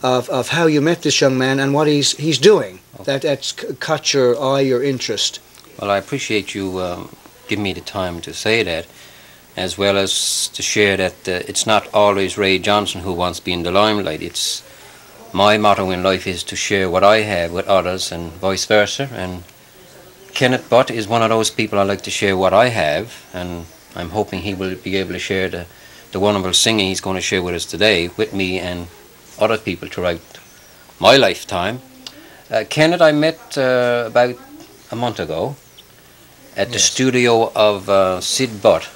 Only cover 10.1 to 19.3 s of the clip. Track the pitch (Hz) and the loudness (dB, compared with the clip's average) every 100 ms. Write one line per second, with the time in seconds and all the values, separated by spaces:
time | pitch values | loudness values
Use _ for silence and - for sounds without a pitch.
10.1 | - - - - - - 113 104 95 92 | -2 -2 -4 -6 -6 -4 2 2 2 -2
11.1 | - - 90 - 98 - 107 - 107 104 | -4 -6 -6 -6 -4 2 2 2 2 4
12.1 | 98 92 95 98 95 92 104 101 92 90 | 4 -2 0 0 2 2 0 0 -6 -6
13.1 | 87 90 85 - 87 85 95 107 104 90 | -4 -4 -4 -6 -4 0 2 2 2 -4
14.1 | 78 82 - - - - - - - - | -6 -8 -6 -6 -8 -12 -20 -20 -20 -20
15.1 | - - 90 101 107 107 101 95 90 95 | -20 -8 2 4 6 4 4 0 0 0
16.1 | 92 98 87 - 90 - 101 95 90 98 | 0 -2 -8 -8 -8 -2 0 2 4 4
17.1 | 110 107 92 85 90 98 98 90 92 - | 4 2 -2 -2 -4 2 2 2 -4 -6
18.1 | 85 85 82 92 95 - 107 104 - 139 | -8 -10 -4 -2 -2 2 2 2 -2 -8
19.1 | 110 92 | -8 -8